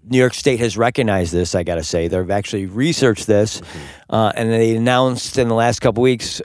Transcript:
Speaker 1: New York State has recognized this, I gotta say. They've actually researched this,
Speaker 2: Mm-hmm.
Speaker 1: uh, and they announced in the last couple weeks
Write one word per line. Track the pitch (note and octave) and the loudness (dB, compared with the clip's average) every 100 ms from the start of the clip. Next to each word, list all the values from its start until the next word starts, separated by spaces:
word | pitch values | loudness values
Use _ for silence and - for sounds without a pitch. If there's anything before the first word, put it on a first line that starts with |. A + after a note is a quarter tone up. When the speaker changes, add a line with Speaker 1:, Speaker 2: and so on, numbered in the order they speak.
| - | 0
Speaker 1:
New | B2+ | 2
York | B2+ | 2
State | - - A#2+ | 2 0 0
has | A#2 G2+ | -2 0
recognized | A#2 C3+ A2+ G2 E2+ | 0 0 0 0 0
this, | F2 F2 | -2 0
I | F#2+ | -2
gotta | E2+ E2+ | -2 -4
say. | D#2 F2 E2+ | -2 -2 -2
They've | F#2 F2+ | -2 -2
actually | G2+ G2 G#2+ F#2+ | -2 -2 -6 -6
researched | G2+ D3 E3+ C3 G#2+ - | -2 -2 2 2 2 2
this, | G#2 G#2+ - | 2 2 -4
Speaker 2:
Mm-hmm. | - D#2+ D2 - _ | -14 -16 -16 -20 _
Speaker 1:
uh, | A2 G#2+ - | 0 0 0
and | A2+ | 0
they | A2+ A2+ A2+ | 2 2 2
announced | A#2+ B2+ C3 B2 - - | 2 2 2 -2 -4 -2
in | A#2 | 0
the | |
last | A2+ A#2 A#2+ | 2 2 2
couple | C3 G#2+ | 0 2
weeks | B2+ A#2+ - - | 2 2 -4 -10